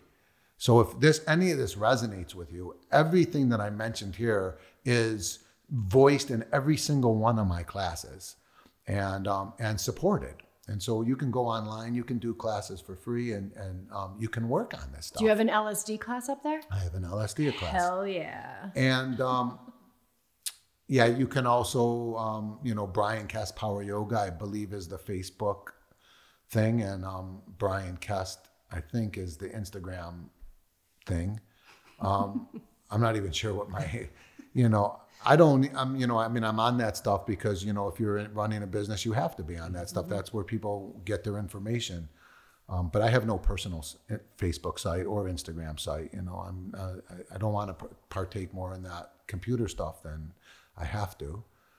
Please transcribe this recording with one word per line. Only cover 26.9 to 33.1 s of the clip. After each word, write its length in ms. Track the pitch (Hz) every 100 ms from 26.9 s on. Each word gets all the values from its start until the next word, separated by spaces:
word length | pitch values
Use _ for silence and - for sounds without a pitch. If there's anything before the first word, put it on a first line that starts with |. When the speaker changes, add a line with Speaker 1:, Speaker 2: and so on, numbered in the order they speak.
| 95
Speaker 1:
um, 380 | 95 92 92 95 - -
Brian 400 | 101 95 92 90
Kest, 520 | - 98 92 - - _ -
I 80 | 78
think, 380 | 73 117 107 98
is 200 | 90 80
the 120 | 98
Instagram 760 | 110 95 101 90 92 85 87 - _ - - _ _ _ _ -
thing. 320 | 87 90 107 - _ - - _ -
Um, 480 | 98 98 98 156 - - -
<laughs> 220 | _ -
I'm 100 | 107
not 140 | 117